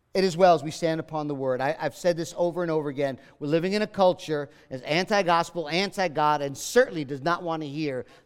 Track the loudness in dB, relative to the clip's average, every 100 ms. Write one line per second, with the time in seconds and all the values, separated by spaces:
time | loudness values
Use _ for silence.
0 | _ 0 2 6 6 6 2 -4 -2 -2
1 | -4 -6 -6 -4 -2 0 -2 -2 -4 -2
2 | 0 0 -2 -2 -2 0 -2 -2 -4 -2
3 | -4 -4 -14 -10 -2 0 0 -2 -2 2
4 | 4 2 -2 -6 -6 -14 -14 -10 -2 0
5 | 2 2 4 2 2 -4 -2 -2 -2 -2
6 | -2 2 2 2 -2 -6 0 2 2 0
7 | -6 -4 -2 -2 -2 -6 -6 -6 -4 -6
8 | -8 -16